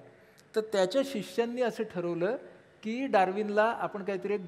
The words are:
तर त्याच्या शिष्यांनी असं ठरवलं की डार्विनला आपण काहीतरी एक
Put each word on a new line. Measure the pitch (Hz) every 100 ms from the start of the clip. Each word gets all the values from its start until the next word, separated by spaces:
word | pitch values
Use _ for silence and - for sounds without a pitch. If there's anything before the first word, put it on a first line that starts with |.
| - - - - - 220
तर |
त्याच्या | 214 202 185 269 269
शिष्यांनी | 214 180 - 233 240
असं | 240 220
ठरवलं | 214 180 170 170 185 254 - - - _
की | 214 233 269
डार्विनला | 214 185 196 208 208
आपण | 220 226 175 202
काहीतरी | 190 190 196
एक | 202